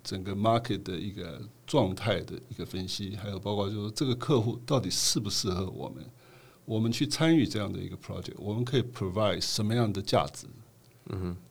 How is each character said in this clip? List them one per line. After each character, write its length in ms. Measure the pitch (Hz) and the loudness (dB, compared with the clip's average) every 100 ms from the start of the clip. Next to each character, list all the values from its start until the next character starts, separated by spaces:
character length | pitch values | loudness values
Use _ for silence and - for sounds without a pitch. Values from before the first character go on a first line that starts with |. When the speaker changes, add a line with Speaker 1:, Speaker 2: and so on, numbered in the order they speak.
Speaker 1:
整 220 | - 98 | -8 -6
个 100 | 92 | -4
market 480 | 98 113 113 120 95 | 2 4 4 2 -4
的 160 | 92 87 | -4 -6
一 120 | 101 | -6
个 320 | - 87 69 113 - - | -8 -10 -10 -14 -16 0
状 280 | 143 95 | 2 4
态 260 | 95 113 92 | 2 0 0
的 200 | - - - | -2 -10 -12
一 60 | |
个 100 | - | -12
分 240 | 85 90 92 | -8 -6 -4
析， 260 | - 98 101 | -4 -6 -6
还 120 | 104 | -6
有 100 | 98 | -4
包 160 | 101 | -2
括 140 | 104 98 | 0 0
就 60 | |
是 60 | 107 | -2
说 100 | 104 | -4
这 160 | - 135 | 0 0
个 80 | |
客 260 | 123 - 135 | 2 4 4
户 180 | 113 113 | 4 -2
到 160 | - 135 | 0 2
底 80 | 92 | 2
适 320 | - - - | 2 2 2
不 80 | 104 | 0
适 220 | - 104 | 0 0
合 180 | 90 - | 0 -2
我 220 | - 67 | -4 -8
们， 120 | - - - - - - - | -10 -14 -18 -20 -20 -20 -18
我 160 | - 110 | -2 2
们 100 | 113 | 2
去 160 | 113 147 | 2 0
参 300 | - 160 165 | 4 6 6
与 100 | 104 | 6
这 120 | 110 | 2
样 120 | 98 | -2
的 80 | 95 | -4
一 100 | 92 | -6
个 80 | 90 | -8
project， 380 | - 92 92 - | -8 -8 -8 -8
我 160 | 101 | -4
们 100 | 110 | -2
可 140 | 123 135 | 2 2
以 40 | |
provide 580 | 117 - 98 95 104 82 | 0 -2 -2 2 2 2
什 240 | - - | 0 0
么 100 | 104 | 2
样 180 | 117 113 | 2 2
的 80 | 95 | 0
价 260 | 98 120 69 | 2 2 2
值。 140 | - - - - - - - - | -4 -16 -18 -20 -20 -20 -18 -8
Speaker 2:
嗯 100 | 92 | -4
哼。 160 | 90 87 - | -4 -6 -12